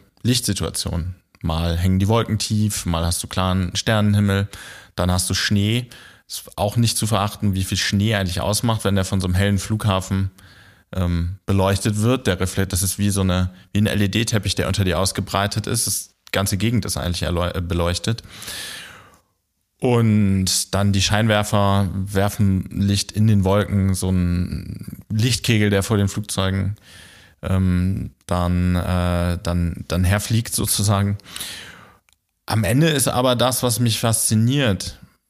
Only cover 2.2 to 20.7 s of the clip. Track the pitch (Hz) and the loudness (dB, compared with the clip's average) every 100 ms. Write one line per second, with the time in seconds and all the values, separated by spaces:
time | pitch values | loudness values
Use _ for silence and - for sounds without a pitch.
2.2 | - 104 - 107 107 - 87 82 85 85 | 0 -2 -2 0 0 -2 -2 -2 0 -2
3.2 | - 95 92 92 90 - - 107 104 104 | -4 -2 0 0 -2 -2 0 2 2 2
4.2 | 101 98 101 - - - - - 90 92 | 2 0 -2 -8 -20 -20 -10 -2 0 0
5.2 | - 92 - 104 104 120 123 - - - | 0 -2 0 0 2 0 -4 -14 -20 -20
6.2 | - - - - 101 117 113 - 110 101 | -16 -16 -10 -4 -2 2 0 0 0 0
7.2 | 101 - 104 92 87 95 - 101 107 101 | -2 -2 -2 0 -2 -2 0 0 2 0
8.2 | 92 90 73 104 117 110 98 98 95 95 | -2 -2 -2 0 0 0 0 0 0 -2
9.2 | 90 90 101 98 - 107 104 92 - 95 | 0 2 2 0 -2 -2 0 0 0 -2
10.2 | 95 - - - - _ _ 92 87 85 | -4 -6 -20 -20 -20 _ _ -4 0 0
11.2 | 87 95 - 98 95 104 117 104 113 131 | -2 -4 0 2 4 2 0 2 2 2
12.2 | 113 90 95 - 95 90 95 - 101 98 | 0 0 0 -2 -2 0 -2 0 0 0
13.2 | 95 90 90 - - 101 107 101 101 113 | 2 2 0 -4 -4 0 2 2 0 0
14.2 | 117 110 - - 87 92 92 85 95 - | 0 -2 -2 -2 -2 0 0 0 0 -2
15.2 | 98 98 101 110 - 117 - - - _ | -4 -2 -2 -2 -4 -2 -2 -6 -8 _
16.2 | - - 101 95 110 120 - - 87 87 | -6 -4 -2 0 0 0 -2 -4 -4 -4
17.2 | 98 87 87 87 87 87 87 90 - 113 | -2 -2 -2 -4 -4 -2 0 -2 -4 -6
18.2 | - - - - - - - - - _ | -8 -18 -14 -12 -12 -14 -18 -20 -20 _
19.2 | _ _ _ _ _ _ 131 117 113 107 | _ _ _ _ _ _ 2 4 4 4
20.2 | 101 95 92 - - | 4 2 0 -2 -2